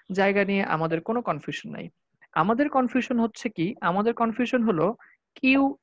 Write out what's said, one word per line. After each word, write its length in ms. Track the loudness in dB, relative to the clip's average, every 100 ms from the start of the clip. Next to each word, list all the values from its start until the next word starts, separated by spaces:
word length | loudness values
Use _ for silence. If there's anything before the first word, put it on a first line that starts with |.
| -6
জায়গা 340 | 0 2 2 2
নিয়ে 180 | 0
আমাদের 380 | 0 -2 0 -2
কোনো 200 | -2 -4
কনফিউশন 480 | -4 -6 -6 -10 -10
নাই। 180 | -14 -14 _ _ _ _
আমাদের 380 | -2 0 2 2
কনফিউশন 500 | 2 2 0 0 0
হচ্ছে 300 | 0 -2 -8
কি? 260 | -2 -4 -2
আমাদের 320 | -2 0 0
কনফিউশন 500 | 0 -2 0 0 0
হলো 320 | 2 2 0 -2 -12 _ _ -2
কিউ 400 | 2 4 2 -2